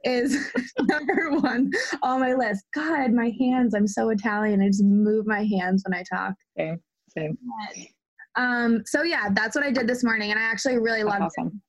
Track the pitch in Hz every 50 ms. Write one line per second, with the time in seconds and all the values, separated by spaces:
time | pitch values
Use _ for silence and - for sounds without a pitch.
0 | - 247 254 247 240 277 - 285 - - - - - - - 262 269 - 381 403
1 | 302 254 349 339 330 311 285 320 - 269 226 240 269 - - 427 - - - 285
2 | - 254 254 262 262 254 254 262 247 220 196 196 _ _ - 294 311 311 330 294
3 | 269 247 214 240 226 240 214 202 262 247 254 254 247 233 196 208 208 208 202 -
4 | 226 226 220 202 196 233 208 208 214 214 208 196 196 202 196 196 202 202 202 208
5 | 208 208 214 220 214 214 220 202 214 214 208 190 180 185 190 190 196 190 185 175
6 | 185 - 180 185 - 196 196 _ _ _ _ - 165 156 165 170 _ _ _ _
7 | _ _ _ 165 156 151 165 - 247 247 - 214 214 - - - - - _ _
8 | _ _ _ _ - _ _ - 254 247 247 240 233 233 233 226 - - - 294
9 | 302 339 330 262 208 202 196 214 214 226 - 302 285 285 240 262 247 220 254 247
10 | 254 233 226 220 208 208 208 214 220 226 226 - - 269 254 240 220 233 226 220
11 | 214 208 202 202 196 165 - - 165 170 202 208 _